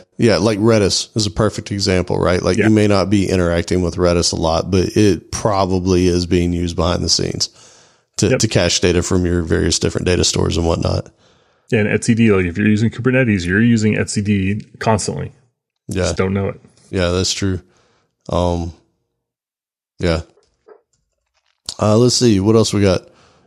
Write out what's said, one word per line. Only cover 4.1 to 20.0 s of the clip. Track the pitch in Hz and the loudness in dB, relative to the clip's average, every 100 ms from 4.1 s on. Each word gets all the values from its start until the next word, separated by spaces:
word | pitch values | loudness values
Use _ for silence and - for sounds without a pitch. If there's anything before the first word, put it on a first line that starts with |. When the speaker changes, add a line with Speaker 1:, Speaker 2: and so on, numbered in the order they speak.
| 87 82 | 2 0
Speaker 1:
a | 82 | -2
lot, | 82 82 85 | -2 -2 0
but | 95 87 - | 0 0 2
it | 104 85 - | 2 2 -4
probably | - 113 98 95 92 90 90 90 | -6 -2 0 0 0 0 2 2
is | 87 87 | 0 0
being | 90 87 | 0 0
used | 87 87 85 | -2 -4 -2
behind | 82 90 | -2 -2
the | 87 | -2
scenes | - 50 - - - - - _ _ _ - | -2 -2 -4 -8 -10 -20 -20 _ _ _ -2
to, | 101 | 0
Speaker 2:
Yep. | 127 | 2
Speaker 1:
to | 110 | 0
cache | 113 87 - | 2 0 2
data | 90 87 | 0 2
from | 87 92 87 | 0 0 0
your | 87 | 0
various | 85 87 85 82 | 0 0 0 0
different | 90 - - | -2 -2 0
data | 90 | 0
stores | 85 - 92 90 | 0 0 -2 0
and | 82 | 0
whatnot. | 82 90 - - _ _ _ _ _ _ | 0 -2 -4 -6 _ _ _ _ _ _
Speaker 2:
Yeah, | 113 | -2
and | 104 | 0
etcd, | 104 - 113 113 95 | -2 0 2 4 2
like | 90 | 0
if | 87 | 0
you're | 104 | 0
using | 107 113 | 2 0
Kubernetes, | - 123 127 123 101 87 | -2 0 0 2 0 0
you're | 98 | 2
using | 117 113 107 101 | 2 2 2 0
etcd | 95 - 104 101 95 104 - - | -2 -4 -2 0 -2 -4 -8 -6
constantly. | - - - 90 90 - _ _ _ _ - | -2 -2 -2 -8 -10 -14 _ _ _ _ -10
Speaker 1:
Yeah. | 95 | -4
Speaker 2:
Just | 90 82 | -2 -2
don't | 95 | -2
know | 98 98 | -2 -4
it. | - - _ - | -8 -16 _ -8
Speaker 1:
Yeah, | 95 87 | -4 -2
that's | 90 92 | 0 -2
true. | - 98 90 - _ _ _ _ _ - | -4 -4 -4 -8 _ _ _ _ _ -6
Um, | 87 87 87 85 - _ _ _ _ _ _ _ _ _ _ _ | -2 0 -2 -4 -10 _ _ _ _ _ _ _ _ _ _ _
yeah. | - | -4